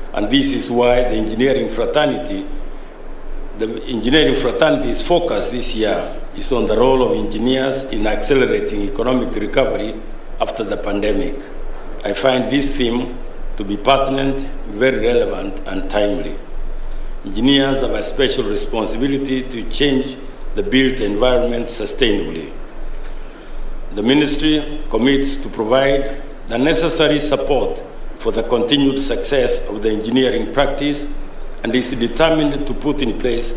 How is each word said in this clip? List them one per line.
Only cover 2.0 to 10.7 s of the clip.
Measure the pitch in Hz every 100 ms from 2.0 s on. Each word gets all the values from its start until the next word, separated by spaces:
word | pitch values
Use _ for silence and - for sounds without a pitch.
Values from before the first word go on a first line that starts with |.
| 147 120 - 98 - - - - - - - - - - - -
the | 110 -
engineering | - 120 113 156 139 127
fraternity's | 123 110 156 143 120 110 -
focus | 175 - 104 -
this | 120 -
year | 110 107 87 - - -
is | - -
on | 123 107
the | 107
role | 127 131
of | 117
engineers | 107 - 104 120 131 135 135
in | - 107 107
accelerating | 104 - 139 117 107 - 104
economic | 98 - 117 127 110
recovery | 104 104 139 131 101 107 - - - - -
after | 113 -
the | 104